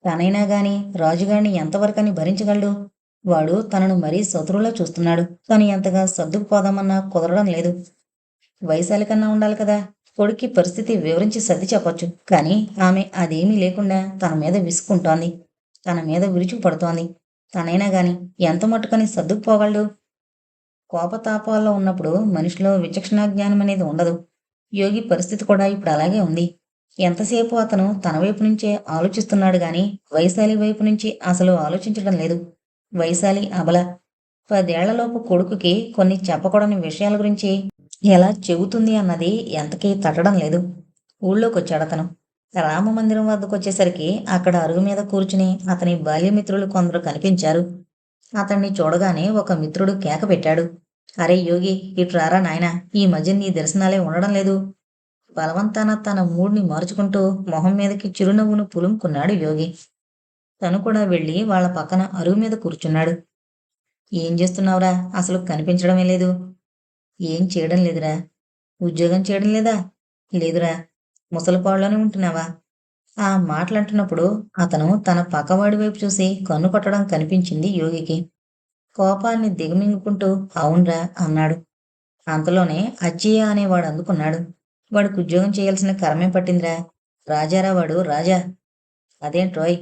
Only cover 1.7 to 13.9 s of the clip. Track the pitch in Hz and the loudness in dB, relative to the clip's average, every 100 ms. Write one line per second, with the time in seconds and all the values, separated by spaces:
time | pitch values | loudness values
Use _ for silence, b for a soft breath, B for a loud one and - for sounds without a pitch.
1.7 | 190 208 208 208 180 170 190 208 208 202 | 0 0 2 0 0 -2 -2 0 0 0
2.7 | 202 202 _ _ _ 190 165 160 185 214 | -4 -8 _ _ _ 0 2 2 0 0
3.7 | 196 190 180 156 175 208 175 156 196 220 | 0 2 2 0 -2 -2 -4 -2 0 0
4.7 | 226 165 170 170 170 175 - - 220 208 | -2 -6 -2 0 0 -2 -6 2 4 4
5.7 | 196 190 185 190 - 160 196 208 208 190 | 2 0 0 0 -2 -4 -4 0 0 2
6.7 | 196 196 190 190 175 170 185 202 165 175 | 0 0 0 0 -2 2 2 2 0 -2
7.7 | 175 - _ _ _ _ _ _ _ 160 | -4 -10 _ _ _ _ _ _ _ -2
8.7 | 160 180 208 208 220 214 214 214 208 208 | -2 0 0 2 0 2 2 0 0 0
9.7 | 208 190 _ _ - 208 220 247 185 175 | 0 -2 _ _ -2 0 0 0 2 0
10.7 | - 220 214 156 165 214 220 - 180 185 | -2 -2 -2 0 2 0 0 -2 -2 0
11.7 | 208 170 165 175 - - 175 156 208 214 | 0 0 -4 -8 -8 0 2 4 0 -2
12.7 | - 185 190 196 190 170 160 185 214 185 | 0 2 2 0 -2 -2 0 2 2 0
13.7 | 185 202 | 0 0